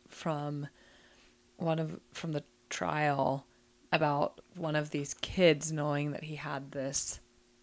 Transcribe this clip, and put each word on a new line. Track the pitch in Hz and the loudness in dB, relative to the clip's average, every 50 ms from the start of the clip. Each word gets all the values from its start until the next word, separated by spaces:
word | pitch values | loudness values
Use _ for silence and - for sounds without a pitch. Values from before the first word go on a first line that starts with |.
| _ - | _ -20
from | - - - 170 156 147 147 147 147 147 143 - - - - - - - - - - - - - - _ _ _ _ - | -16 -8 -4 -4 -2 -2 -2 -4 -4 -6 -6 -8 -12 -18 -20 -20 -20 -20 -20 -20 -20 -20 -20 -20 -20 _ _ _ _ -4
one | 170 165 160 160 | 0 0 0 0
of, | 160 156 170 - - _ | 0 -4 -6 -10 -14 _
from | - - - 165 151 | -14 -8 -6 -4 -4
the | 147 - - _ _ _ - | -4 -4 -6 _ _ _ -10
trial | - - - 170 151 151 151 147 143 139 135 - 135 139 - _ _ _ _ _ _ _ _ - | -6 -4 -2 -2 0 2 2 2 2 4 2 2 2 0 -4 _ _ _ _ _ _ _ _ 0
about | - 160 156 147 147 143 - - - - - - - | 2 2 4 4 4 2 0 0 -2 -6 -20 -18 -12
one | 180 175 156 151 | -6 -4 0 0
of | 151 151 147 | 0 0 0
these | - 147 143 - - | -2 -4 -4 -4 -6
kids | - - - - 190 185 165 151 147 151 156 | -8 -8 -6 2 6 8 8 8 6 2 -4
knowing | 160 151 147 151 143 143 147 147 | -2 -2 0 0 0 0 0 -2
that | 143 - 156 | -4 -6 -8
he | 156 156 | -10 -10
had | 143 - 147 151 139 139 139 | -8 -8 -6 -6 -6 -8 -8
this, | 143 143 131 139 139 - - - - - - _ _ _ _ _ _ _ | -8 -6 -6 -2 0 2 2 2 0 -2 -10 _ _ _ _ _ _ _